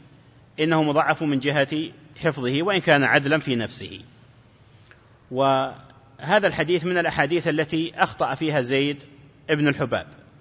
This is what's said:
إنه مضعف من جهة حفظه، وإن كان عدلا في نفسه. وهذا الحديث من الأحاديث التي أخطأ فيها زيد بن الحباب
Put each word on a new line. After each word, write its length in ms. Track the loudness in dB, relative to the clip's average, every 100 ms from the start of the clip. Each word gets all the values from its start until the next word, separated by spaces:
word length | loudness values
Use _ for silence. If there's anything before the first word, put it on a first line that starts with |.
| -20 -20 -20 -20 -14 -4
إنه 220 | 0 2
مضعف 400 | 2 2 2 0
من 180 | 0 0
جهة 500 | 0 0 0 -2 -8 -12 -20 -6
حفظه، 460 | -4 -2 -2 0
وإن 160 | 0 0
كان 260 | 4 4
عدلا 340 | 4 2 2 0
في 180 | 0 -2
نفسه. 440 | -4 -8 -12 -16 -20 -20 -20 -20 -20 _ -20 -20 -20 -20 -20 -20 -8
وهذا 1160 | 0 2 2 0 -6 -20 -20 -20 -12 0 2 2
الحديث 380 | 0 0 0
من 140 | 0 0
الأحاديث 500 | 0 0 0 0 0
التي 440 | -2 -2 -2 -4 0
أخطأ 380 | -2 0 -4
فيها 260 | -2 -2 -2
زيد 420 | 0 0 0 -4 -12 -20 -20 -14 -4
بن 200 | 0 2
الحباب 380 | 0 -2 -4 -6 -16 -20 -20